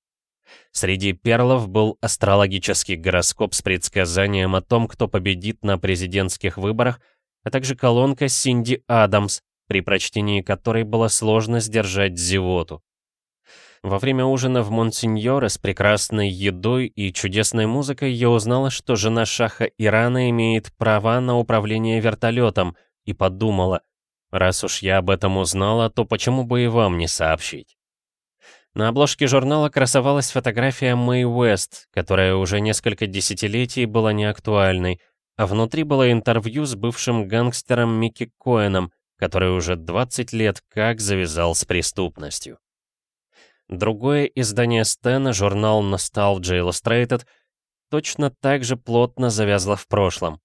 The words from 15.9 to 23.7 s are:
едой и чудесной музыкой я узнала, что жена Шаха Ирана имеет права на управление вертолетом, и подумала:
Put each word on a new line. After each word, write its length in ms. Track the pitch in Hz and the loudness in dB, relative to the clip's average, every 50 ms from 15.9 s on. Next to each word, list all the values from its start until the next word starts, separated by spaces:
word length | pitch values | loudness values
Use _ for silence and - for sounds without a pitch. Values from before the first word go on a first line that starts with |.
| 107 101 - - 113 107 101 101 | 4 2 0 -2 -2 0 0 -2
едой 560 | 95 92 98 101 92 90 92 113 123 131 127 | -2 -2 -2 -2 -2 0 -2 -2 0 0 -2
и 260 | - - - 101 95 | -4 -6 -6 -6 -4
чудесной 540 | 90 - - 98 92 107 107 - - 113 110 | -4 -4 -6 -2 0 0 0 0 0 0 0
музыкой 460 | 107 117 139 143 135 135 - 143 135 | 0 0 -2 -4 -4 -6 -4 -4 -4
я 180 | 127 117 123 117 | -2 0 2 4
узнала, 400 | 120 113 104 117 123 131 135 135 | 4 2 2 2 0 0 0 0
что 260 | 127 - - - 123 | -4 -6 -2 -2 -2
жена 300 | 104 92 110 113 117 113 | 0 2 0 2 0 0
Шаха 400 | - - - 117 110 - - 117 - - - | 0 0 0 -2 -2 0 -2 -4 -4 -2 0
Ирана 520 | 110 107 104 110 117 120 123 127 127 120 | 0 2 4 4 2 2 2 0 0 0
имеет 420 | 117 117 113 113 113 110 - - - _ | 2 2 2 2 0 0 -2 -6 -10 _
права 420 | - 113 107 104 104 113 117 127 | 0 2 2 2 2 2 0 0
на 180 | 127 127 123 120 | 0 0 0 0
управление 640 | 117 110 117 110 104 107 110 110 113 113 113 113 | 0 2 0 0 0 0 -2 -2 0 0 0 0
вертолетом, 800 | 107 113 107 - - 117 117 123 123 110 95 - 92 90 85 - _ _ _ _ _ | 0 0 -2 0 -2 -2 0 2 0 2 2 0 -2 -2 -4 -10 _ _ _ _ _
и 80 | - 98 | -10 -4
подумала: 680 | - 98 95 92 95 110 110 101 95 90 92 | -2 -2 -2 0 0 -2 0 0 2 0 0